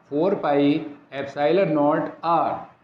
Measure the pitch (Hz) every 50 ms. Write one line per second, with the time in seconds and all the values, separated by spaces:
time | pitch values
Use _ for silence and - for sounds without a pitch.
0 | _ - 143 147 160 190 196 - - 156 147 143 143 143 147 160 160 - - -
1 | - - - 135 135 135 - 147 147 151 170 190 196 165 156 151 143 147 156 165
2 | 151 - - - - 160 170 160 143 113 104 - - - - _